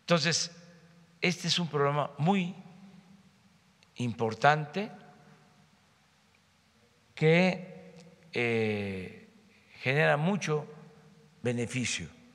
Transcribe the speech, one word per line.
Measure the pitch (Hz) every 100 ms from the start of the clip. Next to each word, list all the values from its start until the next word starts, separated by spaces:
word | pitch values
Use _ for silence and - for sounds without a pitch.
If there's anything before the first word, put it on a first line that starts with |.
Entonces, | - 175 156 156 - - - - - - - _
este | 175 175 175
es | 156
un | 170
programa | 147 143 147 135 -
muy | 156 202 175 - - - - - - - _ _ _ _ _ _ _
importante | - 123 107 113 110 143 151 151 185 220 - - - - - - _ _ _ _ _ _ _ _ _ _ _ _ _ _ _ _
que, | - 156 165 185 175 - - - - - - -
eh, | 120 120 113 110 104 101 95 90 - - - _ _ _ -
genera | 127 139 160 147
mucho | 160 202 - 151 143 - - - - - - _
beneficio. | 120 120 117 127 117 - 78 - -